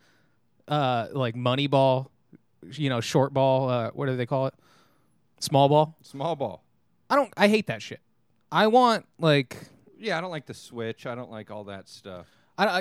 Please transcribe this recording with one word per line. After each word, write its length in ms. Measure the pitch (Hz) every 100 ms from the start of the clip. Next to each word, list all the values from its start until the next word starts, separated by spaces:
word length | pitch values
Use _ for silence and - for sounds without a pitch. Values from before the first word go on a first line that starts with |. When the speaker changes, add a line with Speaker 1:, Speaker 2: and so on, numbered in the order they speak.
| _ _ _ _ _ _ -
Speaker 1:
uh, 420 | 151 131 120 107
like, 220 | 139 123
Moneyball, 720 | 120 123 131 143 139 135 131 131 _ _ - _ _ -
you 160 | 131 139
know, 140 | 120
short 320 | - 147 139
ball, 340 | 139 135 131 131
uh, 220 | 123 113
what 160 | - 139
do 100 | 127
they 100 | 120
call 200 | 135 131
it? 80 | - _ _ _ _ _ _ _ _
Small 280 | - 139 139
ball? 280 | 147 156 -
Speaker 2:
Small 320 | - 139 156 156
ball. 280 | 120 82 _ _ _ _ -
Speaker 1:
I 60 | 269
don't, 160 | 247 -
I 120 | 208
hate 180 | 220 196
that 160 | 101
shit. 180 | - - _ _ _ _ -
I 160 | 160 214
want, 360 | 240 247 214 - -
like, 400 | 160 143 123 - - _ _ -
Speaker 2:
Yeah, 180 | 214 165
I 20 |
don't 80 | 180
like 160 | 156 -
the 80 |
switch. 500 | 120 - 120 113 113 131
I 80 |
don't 160 | 120 107
like 200 | 110 104
all 140 | 107
that 240 | 101 98 -
stuff. 380 | - 98 90 85 _ _ -
Speaker 1:
I, 80 | 208
uh, 120 | -